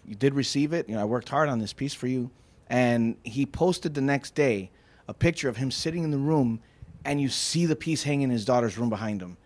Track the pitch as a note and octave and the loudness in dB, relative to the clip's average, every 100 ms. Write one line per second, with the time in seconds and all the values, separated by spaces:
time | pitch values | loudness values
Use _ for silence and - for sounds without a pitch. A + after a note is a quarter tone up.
0 | - G#2 C#3 C#3 B2+ C#3 D3 E3 - G#2+ | -14 0 2 2 0 0 0 0 -2 -2
1 | G#2 A#2+ - C#3 D3+ A#2 G#2 - C#3 - | 0 -2 0 0 2 0 -4 -4 -6 -4
2 | B2+ B2+ B2 - - - - B2 B2 A#2+ | -2 -2 -4 -10 -20 -20 -2 2 4 4
3 | A2+ - B2 A#2+ C#3 - F3 F3 E3 C#3+ | 0 -2 -8 -4 -2 2 0 2 -2 -2
4 | C3+ C#3 - - C#3 G#2 F#2+ _ _ - | 0 0 -2 0 2 2 -4 _ _ -20
5 | - - E3+ E3 C3+ A2 C3+ - D#3+ E3+ | -12 0 0 2 -4 -2 -4 -2 -4 -2
6 | D#3+ C#3 C#3+ D#3 A#2+ A2+ - - - - | -2 0 2 4 2 0 -8 -20 -20 -10
7 | C#3 C#3+ C3+ - - E3 E3+ D#3 E3 D#3 | -4 0 0 0 0 2 2 2 0 -2
8 | C#3+ C#3+ C3+ A#2+ G#2 B2 A#2 A2 A#2+ G#2 | 0 0 2 0 2 2 2 0 -2 -2
9 | A2 G2+ F2+ F2+ | -2 -4 -8 -14